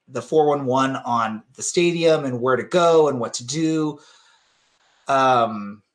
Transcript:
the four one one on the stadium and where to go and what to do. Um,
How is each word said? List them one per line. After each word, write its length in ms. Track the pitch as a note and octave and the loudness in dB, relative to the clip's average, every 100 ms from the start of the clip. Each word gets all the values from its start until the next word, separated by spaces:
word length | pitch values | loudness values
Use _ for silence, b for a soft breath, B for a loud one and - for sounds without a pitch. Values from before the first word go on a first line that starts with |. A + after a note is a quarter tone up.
| _ | _
the 120 | B2+ | -12
four 260 | - D#3 D3 | -2 2 2
one 180 | C#3+ C3+ | 0 0
one 320 | C3 C3+ C3 | 0 0 -2
on 460 | B2 A#2+ A2+ A2 - | -4 -2 -2 -6 -14
the 100 | - | -12
stadium 640 | - F3+ F3 E3 E3 D#3 C3+ | -6 0 0 2 2 2 0
and 160 | B2 | -2
where 160 | B2+ B2 | 0 0
to 60 | |
go 440 | G#2+ F3+ E3+ E3 D3+ | 0 2 4 6 4
and 120 | C3 | 0
what 140 | A2 - | -6 -8
to 100 | B2 | -8
do. 540 | D3+ D#3+ D#3+ D3+ D3 b b b b b b b b b b - | -4 -2 -2 -4 -6 b b b b b b b b b b -2
Um, 760 | C3+ C3 B2+ A2+ G#2+ G2+ G#2 _ | 0 2 2 0 -4 -12 -16 _